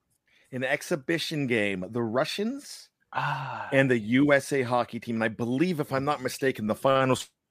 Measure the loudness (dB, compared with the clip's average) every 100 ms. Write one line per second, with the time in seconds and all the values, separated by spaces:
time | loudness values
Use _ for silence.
0 | _ _ _ _ -12 -6 -2 -2 -2 -4
1 | -2 -4 -2 -2 0 2 2 0 -4 -4
2 | -2 0 -2 -2 -4 -6 -12 -18 -20 _
3 | _ -4 -4 -4 -6 -10 0 2 4 2
4 | 2 4 6 4 2 -2 0 0 -2 -6
5 | -6 -2 -2 -2 -2 0 0 0 -2 -2
6 | -2 -2 -4 -2 -2 0 -2 0 2 4
7 | 4 2 -2 _ _